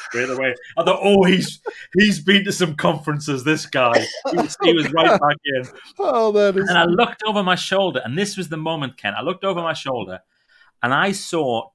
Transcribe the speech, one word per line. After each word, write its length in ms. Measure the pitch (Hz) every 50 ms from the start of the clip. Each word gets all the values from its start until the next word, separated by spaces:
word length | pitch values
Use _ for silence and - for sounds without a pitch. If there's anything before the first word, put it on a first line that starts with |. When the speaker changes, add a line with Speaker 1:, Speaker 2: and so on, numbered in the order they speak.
| - -
Speaker 1:
straight 220 | - 117 127 131
away. 240 | 127 123 135 127 123 - - - - 160
I 60 | 165
thought, 160 | 175 190 -
"Oh, 220 | - 202 202 196 190
he's, 380 | 180 190 180 - - - - _ 453 - - - - - 180
he's 220 | 208 214 185 151
been 220 | 147 180 202 202 196
to 60 | 202
some 240 | - - 185 156 147
conferences, 680 | - - 175 165 151 - 160 151 147 147 156 139 131 120
this 220 | 151 156 151 -
guy." 400 | - - 139 127 120 117 - - - - - - -
He 60 | - 349
was, 200 | 311 - - -
he 120 | - 349 170
was 180 | 160 147 131
right 280 | 143 160 165 - 220 190
back 180 | 143 147 147 151 - 143 135
in. 80 | 127 127 127 - - - - - -
Speaker 2:
Oh, 320 | 403 349 262 233 226 220 208
that 240 | 208 202 202 185 190
is 120 | - -
Speaker 1:
And 80 | 180 170
I 80 | 170
looked 380 | 175 175 175 240 226 - - 214
over 180 | 220 208 208 190
my 120 | 185 180
shoulder, 460 | 165 - - 190 190 196 180 143 127 -
and 140 | 113 127 170
this 180 | 208 202 202
was 140 | 190 180 147
the 80 | 165 160
moment, 400 | 156 160 165 156 143 123 - -
Ken. 160 | - 104 101
I 60 | 107
looked 240 | 117 160 185 185 -
over 160 | 196 185 175
my 120 | 170 165 156
shoulder 460 | - - 139 131 120 101 92 92 92 - _ _ _ _ _ _ _ _ _ _ _ -
and 100 | 120 131
I 180 | 147 175 196
saw 580 | 190 190 - - - 165 151 127 117 113 117 - _